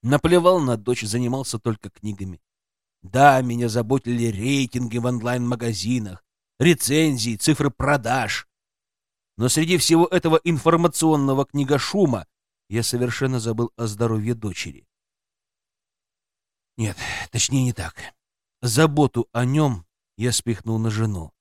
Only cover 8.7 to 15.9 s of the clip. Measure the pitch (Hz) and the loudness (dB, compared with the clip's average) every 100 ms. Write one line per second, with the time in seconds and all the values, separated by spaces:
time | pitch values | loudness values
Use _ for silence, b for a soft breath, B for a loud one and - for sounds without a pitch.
8.7 | _ _ _ _ _ _ - 123 151 160 | _ _ _ _ _ _ -2 0 0 2
9.7 | 180 - 165 170 180 170 160 175 156 165 | 2 4 4 4 2 2 2 2 0 2
10.7 | 170 170 - 160 151 139 135 135 143 135 | 4 2 2 2 2 2 0 -2 -2 0
11.7 | 143 - 202 170 113 80 _ _ _ _ | 0 0 0 2 0 -6 _ _ _ _
12.7 | 110 113 120 123 117 135 127 113 113 120 | -4 -2 -2 -2 -2 -2 -2 -2 -2 -4
13.7 | - 117 104 117 110 107 117 107 90 82 | -4 -8 -2 -2 0 -2 -4 -6 -8 -12
14.7 | 67 _ _ _ _ _ _ _ _ _ | -14 _ _ _ _ _ _ _ _ _
15.7 | _ _ | _ _